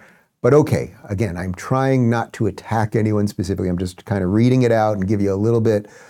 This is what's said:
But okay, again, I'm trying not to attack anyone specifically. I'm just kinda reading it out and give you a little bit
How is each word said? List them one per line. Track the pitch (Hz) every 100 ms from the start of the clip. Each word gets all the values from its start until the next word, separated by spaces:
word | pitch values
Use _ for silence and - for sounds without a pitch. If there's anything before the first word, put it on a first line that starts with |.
| - _ _ _
But | 123
okay, | 143 143 92 95 - -
again, | 98 110 85
I'm | 95
trying | 92 - 131 135 135 117
not | 117 -
to | - 107
attack | 101 - 110 107
anyone | 113 107 104 101
specifically. | - 95 98 92
I'm | 87
just | 90 -
kinda | - 101 90
reading | 107 123 131
it | 120
out | 113 107 104
and | 92
give | 107
you | 98
a | 98
little | 110 117
bit | 113 104 - - -